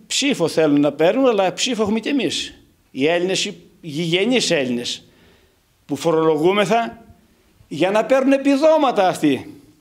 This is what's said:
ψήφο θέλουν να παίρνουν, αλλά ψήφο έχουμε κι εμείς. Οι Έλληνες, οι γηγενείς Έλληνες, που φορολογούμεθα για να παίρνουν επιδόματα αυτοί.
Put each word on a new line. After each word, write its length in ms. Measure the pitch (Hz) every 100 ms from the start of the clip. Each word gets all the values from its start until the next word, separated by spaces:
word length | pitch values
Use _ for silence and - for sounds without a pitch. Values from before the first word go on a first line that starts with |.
| -
ψήφο 400 | - 277 175 160
θέλουν 320 | 165 156 143
να 120 | 143
παίρνουν, 360 | 147 160 226 269
αλλά 260 | 214 185
ψήφο 280 | 175 254 220
έχουμε 180 | 208 220
κι 80 | 254
εμείς. 460 | 285 185 - - - _ _ _
Οι 160 | 131 143
Έλληνες, 380 | 175 190 185 208
οι 100 | 170 - _
γηγενείς 680 | 170 143 170 175 214 254 -
Έλληνες, 520 | 160 127 120 120 - - _ _ _ _ _ _ _ -
που 100 | 139
φορολογούμεθα 1080 | 165 160 160 151 170 202 185 226 233 - - - _ _ _ _ -
για 240 | 156 269
να 140 | 214 226
παίρνουν 260 | 262 262
επιδόματα 760 | 277 277 269 311 311 269 214 185
αυτοί. 540 | 170 151 123 95 - _ _